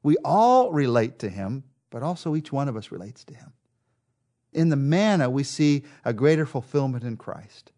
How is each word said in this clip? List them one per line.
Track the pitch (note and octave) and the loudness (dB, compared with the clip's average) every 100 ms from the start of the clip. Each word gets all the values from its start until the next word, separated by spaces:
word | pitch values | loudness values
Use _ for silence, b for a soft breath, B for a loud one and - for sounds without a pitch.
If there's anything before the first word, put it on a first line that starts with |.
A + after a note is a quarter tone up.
We | D3 E3 C3+ | 2 0 2
all | F#3 A#3 B3+ B3 | 4 6 6 4
relate | D#3 C3 A#2 A2+ - | 0 2 2 0 -4
to | G#2 | -10
him, | F#2+ F#2+ C3 C3+ _ _ | -6 -8 -8 -12 _ _
but | A#2 | -8
also | D3 F3 E3 D#3 | -8 -6 -4 -4
each | D3+ | -4
one | C3+ C#3+ | -4 -4
of | A2 | -6
us | G#2+ | -12
relates | F#2+ F#2+ - - | -14 -16 -18 -20
to | - | -20
him. | - _ _ _ _ _ _ _ _ _ _ | -20 _ _ _ _ _ _ _ _ _ _
In | D#3+ E3 | 0 2
the | C#3+ | 2
manna, | C#3 E3+ G#3+ F#3+ B2+ | 2 2 4 2 2
we | C3+ | -2
see | C3+ - D3 C#3+ C#3+ B | -4 0 2 2 -4 B
a | B2 | -6
greater | A2+ C#3+ D#3+ D#3 | 2 2 2 0
fulfillment | C3 B2 D3 C3+ B2 | -6 -4 -4 -2 -4
in | A#2+ A2 | -8 -10
Christ. | - - G#2+ - _ | -12 -16 -18 -20 _